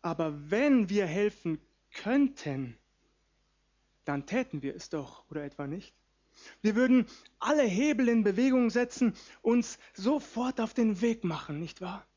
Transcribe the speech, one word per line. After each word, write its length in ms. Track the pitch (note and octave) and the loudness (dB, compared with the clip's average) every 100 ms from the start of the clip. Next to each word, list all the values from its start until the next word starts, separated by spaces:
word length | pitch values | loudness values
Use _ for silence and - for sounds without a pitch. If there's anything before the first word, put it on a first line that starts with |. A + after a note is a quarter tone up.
Aber 500 | F3 E3 D#3+ D3 D3 | -6 -4 -4 -6 -4
wenn 380 | G3+ D4 C4 F#3+ | 0 4 4 4
wir 160 | G3+ F3+ | 0 0
helfen 560 | E3+ G#3 - E3+ D#3 _ _ _ | 0 -2 -2 -6 -6 _ _ _
könnten, 840 | - G#3 C4+ C#4 - D3+ C3+ C3 A#2 _ _ _ _ _ _ _ _ _ _ _ _ | -10 0 2 2 0 -8 -6 -8 -12 _ _ _ _ _ _ _ _ _ _ _ _
dann 220 | - C#3 C#3 | -6 -6 -4
täten 380 | A3+ B3+ D3+ | -4 -4 -6
wir 120 | C#3 D3+ | -8 -10
es 140 | - | -10
doch, 400 | D#3+ C3 - _ | -10 -10 -18 _
oder 140 | D3+ | -12
etwa 240 | C#3+ - C#3 | -12 -10 -10
nicht? 260 | E3+ - _ _ _ _ _ - - | -10 -14 _ _ _ _ _ -20 -2
Wir 120 | G#3+ G#3 | 0 2
würden 300 | B3+ B3+ - - _ _ | 6 6 4 -8 _ _
alle 240 | A3 D4+ | 0 2
Hebel 480 | A#3+ F3+ D4 C#4 A#3+ | 2 2 2 2 2
in 140 | A#3 | 4
Bewegung 480 | G#3 F#3+ C4 B3+ A#3 | 2 2 2 4 2
setzen, 420 | A#3 B3 - A#3+ - - - | 0 -2 0 0 0 -18 -6
uns 340 | A3 A#3+ A3+ - - | 0 2 0 -10 -20
sofort 680 | - G3 D4 - A3+ B3 C4 | -4 -2 -2 -4 -6 -4 -2
auf 140 | A3+ | -4
den 280 | - A3+ F#3+ | 0 0 2
Weg 220 | A#3 A3+ | 0 0
machen, 360 | F3+ D#3 - D3 | -4 -6 -8 -8
nicht 220 | E3 - | -10 -10
wahr? 220 | F3+ G3 - | -12 -12 -16